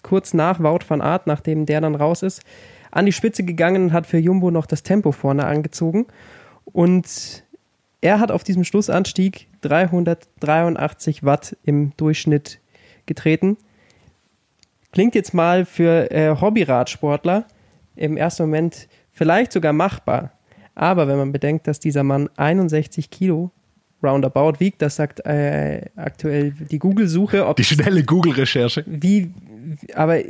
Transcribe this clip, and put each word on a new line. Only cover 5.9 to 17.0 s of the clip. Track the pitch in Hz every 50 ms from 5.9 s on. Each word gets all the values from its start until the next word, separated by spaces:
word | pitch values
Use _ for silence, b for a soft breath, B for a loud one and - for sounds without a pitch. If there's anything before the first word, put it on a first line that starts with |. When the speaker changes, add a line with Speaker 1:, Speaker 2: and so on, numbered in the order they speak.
| 165 208 240 B B B B B B B B B B B B
Speaker 1:
Und | - - - 170 180 180 185 175 - - - - - - - - _ - _ _ _ _ _ _ _ _ _
er | - 165 202 208
hat | 226 208
auf | - 170 -
diesem | - 190 180 180
Schlussanstieg | - - 202 208 - - 180 196 - - - 185 196 190 - - _ _ _
dreihundertdreiundachtzig | - 143 143 165 190 175 175 180 175 170 170 - _ _ _ _ - 147 151 160 170 170 170 - - 151 - - - - 151 - -
Watt | 139 143 147 - - - - _
im | - 147 147 147 143 143 -
Durchschnitt | 156 151 156 156 - 160 151 147 147 - - - b b b b b b b b b
getreten. | - 156 - - 160 156 160 - 190 208 - b b b b b b b b b b b b _ _ _ _ _ _ _ _ _ _ _ _ _ _ -
Klingt | - 196 240 -
jetzt | 214 190 - -
mal | 180 165 170 175 185 185
für, | - - - 170 170 165 165 135 -
äh, | - 160 156 156 151 135
Hobbyradsportler | - 208 214 226 175 143 131 123 127 - - -